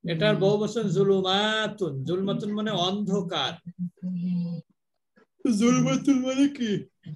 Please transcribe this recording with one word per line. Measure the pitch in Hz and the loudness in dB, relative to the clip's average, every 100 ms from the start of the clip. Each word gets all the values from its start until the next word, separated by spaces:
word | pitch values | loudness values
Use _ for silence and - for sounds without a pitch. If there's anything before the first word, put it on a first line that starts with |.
| 170 | -6
এটার | 165 214 208 | 0 2 4
বহুবচন | 190 208 208 226 208 | 2 2 0 -2 0
জুলুমাতুন। | 175 196 196 185 196 214 220 214 - 180 135 | 2 4 4 2 2 2 0 -4 -4 -6 -4
জুলমাতুন | 131 180 196 196 214 | -4 -2 0 -2 -2
মানে | 208 214 | -4 -2
অন্ধকার। | 196 180 202 196 180 170 170 131 - 175 - 175 _ 180 180 180 175 175 165 - _ _ _ _ _ _ _ 285 208 | 0 0 0 -2 -2 -2 -4 -4 -6 -16 -8 -8 _ -8 -4 -2 -2 -4 -8 -12 _ _ _ _ _ _ _ -2 2
জুলমাতুন | 240 254 247 262 - 262 | 4 4 2 0 2 2
মানে | 254 262 285 | 2 2 0
কি? | 285 226 196 - _ - | 0 -2 -2 -4 _ -18